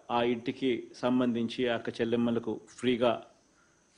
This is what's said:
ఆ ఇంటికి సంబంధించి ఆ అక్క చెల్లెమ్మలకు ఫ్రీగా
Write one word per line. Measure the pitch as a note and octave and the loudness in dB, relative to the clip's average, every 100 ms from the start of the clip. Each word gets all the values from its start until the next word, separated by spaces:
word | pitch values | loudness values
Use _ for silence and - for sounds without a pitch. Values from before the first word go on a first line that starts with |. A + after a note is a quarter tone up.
| - | -2
ఆ | A#2+ | 0
ఇంటికి | A#2+ A#2 C3 C3+ C3+ A2+ - - | 2 0 -4 -2 0 0 -4 -4
సంబంధించి | B2 B2+ B2 A#2 A2+ - B2 | 0 2 2 0 -2 -2 0
ఆ | A#2 | 0
అక్క | A#2 - | -4 -4
చెల్లెమ్మలకు | A#2 A#2 A#2+ A#2 A2 G#2+ - | 0 2 2 0 -2 -8 -10
ఫ్రీగా | - B2 A#2+ B2 A2 - - _ _ _ _ _ | -4 0 2 2 2 -6 -20 _ _ _ _ _